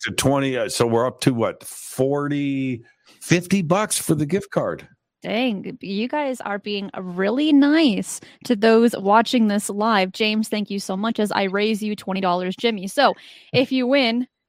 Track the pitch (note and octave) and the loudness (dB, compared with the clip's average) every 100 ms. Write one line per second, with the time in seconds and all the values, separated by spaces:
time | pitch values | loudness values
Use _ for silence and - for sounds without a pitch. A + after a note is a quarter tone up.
0 | A#2 - C3+ C#3 C3+ B2+ G#2 - A#2+ A2+ | -6 -2 0 2 0 -2 -2 0 2 2
1 | B2 B2 C#3 A#2+ G2+ E2 - - - - | 0 0 0 2 0 -4 -12 -18 -10 -2
2 | C3+ C#3+ C#3+ C#3+ C#3+ C3+ C3 B2 - _ | -2 0 -2 -2 -4 -4 -4 -6 -10 _
3 | _ _ - F3 F3+ G3 D3+ F#3 G#3+ - | _ _ 0 0 2 0 2 0 0 -2
4 | - D#3 C#3+ G3 - E3+ G#2+ D#2 - _ | -2 -2 0 -4 -4 -4 -2 -4 -10 _
5 | _ _ - G#3 B3+ G3+ F#3+ E3+ F3+ G3 | _ _ -6 -4 -2 -4 -8 -12 -8 -6
6 | B3 D4+ C#4+ B3 - G3+ G#3 G3+ G3 - | -4 -4 -4 -6 -8 -8 -6 -8 -8 -10
7 | F#3 F3 G3 B3+ D#4 C#4+ C#4+ D#4 D4+ F#3 | -8 -2 0 0 4 4 6 4 4 2
8 | F#3+ - - - - A3 A3+ A3+ A#3 - | -4 -10 -16 -10 -4 2 6 6 6 2
9 | G3 A3 A3+ B3+ G#3+ G3+ - G3+ A3 G#3 | 4 4 4 2 2 2 -2 -2 2 2
10 | F#3 - G#3+ G#3+ A3 G#3+ G3+ G3 - F#3+ | 0 0 0 0 -2 -4 -4 -6 -6 -4
11 | A3+ A3+ G#3 G#3 G3 G3 G#3+ G#3 G#3+ G#3 | -2 0 0 0 0 0 0 0 -4 -6
12 | - F#3+ F#3 F3+ F#3 F#3 A#3 G#3+ G3 - | -6 -2 0 0 -2 -2 -2 -2 -4 2
13 | B3 - - - - B3 C4 C4 B3 C#4 | 2 2 -6 -20 -4 0 0 0 2 2
14 | A#3+ A#3 B3+ _ | 2 -2 -6 _